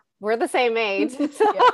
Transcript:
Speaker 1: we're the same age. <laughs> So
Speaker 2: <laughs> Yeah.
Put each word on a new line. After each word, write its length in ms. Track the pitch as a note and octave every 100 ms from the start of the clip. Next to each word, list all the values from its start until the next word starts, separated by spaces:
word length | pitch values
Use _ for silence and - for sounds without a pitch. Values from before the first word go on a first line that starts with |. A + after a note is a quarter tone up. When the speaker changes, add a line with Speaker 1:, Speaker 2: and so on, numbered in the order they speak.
| _ -
Speaker 1:
we're 180 | G#3 A#3
the 100 | C#4+
same 300 | - A#3+ A3+
age. 360 | G#3+ G3 D4+
<laughs> 180 | C4 D4
So 200 | - G#4+
Speaker 2:
<laughs> 20 |
Yeah. 160 | - B4